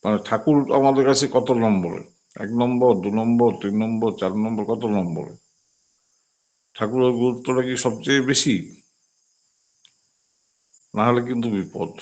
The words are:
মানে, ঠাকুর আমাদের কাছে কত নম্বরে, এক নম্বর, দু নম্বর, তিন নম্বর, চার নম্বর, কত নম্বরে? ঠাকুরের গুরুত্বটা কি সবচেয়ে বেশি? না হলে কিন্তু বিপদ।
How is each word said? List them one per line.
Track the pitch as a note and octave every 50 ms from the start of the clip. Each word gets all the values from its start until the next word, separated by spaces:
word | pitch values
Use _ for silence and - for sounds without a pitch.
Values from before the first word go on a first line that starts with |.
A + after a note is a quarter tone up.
| -
মানে, | G#2 G#2+ G2+ -
ঠাকুর | - A#2 A2 - - D3+ C#3+ C#3 C3 -
আমাদের | C3 C3+ C#3 C3+ C3+ C3+
কাছে | C3 C3+ - C#3+ C#3 -
কত | B2+ A#2 A2+
নম্বরে, | C3 A#2 A2+ A2+ G#2 F#2+ F2+ E2+ F2 F#2 F2 - _ _ _ _ _ -
এক | G#2 G2+
নম্বর, | A2+ A#2+ A#2+ B2 B2+ B2 B2+ B2 A#2
দু | F#2+ F2+ G2+
নম্বর, | G2+ A2 A2 A2+ A#2+ A#2 A#2+ A#2 G#2 - -
তিন | G2+ G2 G#2+ A2
নম্বর, | A2+ A2+ A2+ A2+ A2+ G2+ -
চার | - F#2+ F#2+
নম্বর, | G#2+ G#2+ A2 A2+ G#2 G#2
কত | G2+ A2+ G#2+ A#2
নম্বরে? | A2+ G#2 G2+ F#2 F2 E2 D#2 C#2+ - - - _ _ _ _ _ _ _ _ _ _ _ _ _ _ _ _ _ _ _ _ _ _ _ _ _ _ _
ঠাকুরের | - A2 G#2+ A#2 B2+ B2+ B2+ B2
গুরুত্বটা | A#2 A#2+ B2+ B2 B2 B2 - B2+ B2+ B2+
কি | B2+ C3
সবচেয়ে | B2 - C3 A2 F#2+ - - C#3 C#3
বেশি? | C3 B2+ C#3 B2 - - A2+ F#2 E2 D#2+ - - _ _ _ _ _ _ _ _ _ _ _ _ _ _ _ _ _ _ _ _ _ _ _ _ _ _ _ _ _ _ _ _ _ _ _ _ _ _ _ _ _ _ _
না | G#2 G#2+
হলে | A#2+ A#2+ B2 A#2+
কিন্তু | A#2+ B2+ A#2+ A#2 A#2+
বিপদ। | G#2+ G2 F#2 - - E2+ E2+ - - -